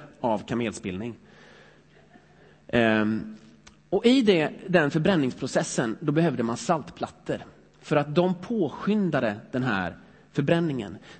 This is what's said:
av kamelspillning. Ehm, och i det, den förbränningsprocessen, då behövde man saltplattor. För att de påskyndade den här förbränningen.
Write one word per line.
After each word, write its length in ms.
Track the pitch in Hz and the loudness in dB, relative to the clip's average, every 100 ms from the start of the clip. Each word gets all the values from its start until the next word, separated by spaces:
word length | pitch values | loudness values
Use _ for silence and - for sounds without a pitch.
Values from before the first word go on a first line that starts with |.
| - - | -16 -6
av 180 | 120 107 | -2 -2
kamelspillning. 760 | - 120 117 92 101 92 117 104 - - - - - - _ - - - _ _ - - - | -2 -4 -2 -4 -8 -8 -8 -12 -20 -20 -20 -20 -20 -20 _ -20 -20 -20 _ _ -20 -20 -2
Ehm, 680 | 120 113 110 107 110 - - - - - - - | 2 4 2 2 -2 -6 -14 -20 -20 -20 -20 -4
och 160 | 190 233 | 2 4
i 160 | 262 | 4
det, 280 | 214 175 151 - - | 4 4 2 -4 0
den 240 | 170 143 | 2 4
förbränningsprocessen, 1040 | 160 165 180 131 - 131 175 147 - 120 - | 2 2 2 2 -2 -2 -2 -2 -2 -2 -2
då 120 | 147 | 0
behövde 300 | 147 165 123 | 2 2 2
man 140 | 117 123 | -2 -2
saltplattor. 880 | - 165 - - - - - 117 - - - _ | 0 -2 -2 -10 -10 -10 -8 -8 -8 -20 -20 _
För 160 | - 147 | 0 0
att 180 | 147 | 2
de 200 | 147 180 | 2 2
påskyndade 1000 | 180 - 226 151 - - 214 185 147 117 107 - | 0 -4 -2 -2 -2 0 2 2 0 0 -4 -6
den 100 | 127 | -2
här 340 | 127 98 87 - - - - | 0 0 -2 -8 -20 -20 -10
förbränningen. 680 | - 143 170 170 131 101 104 - | -4 0 2 0 -2 -6 -10 -18